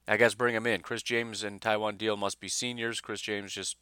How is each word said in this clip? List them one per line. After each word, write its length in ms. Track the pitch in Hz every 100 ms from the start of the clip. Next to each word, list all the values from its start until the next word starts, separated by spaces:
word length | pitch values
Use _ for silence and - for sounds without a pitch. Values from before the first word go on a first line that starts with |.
| -
I 100 | 104
guess 180 | 117
bring 200 | 107 123
him 140 | 113 117
in. 140 | 98
Chris 200 | - 117
James 400 | - 120 117 101
and 180 | 104 101
Taiwan 360 | 117 107 107 101
Deal 200 | 110 104
must 220 | 98 -
be 80 | 95
seniors. 520 | - 123 120 117 110
Chris 200 | - 104
James 320 | - 104 98
just, 240 | 101 92 -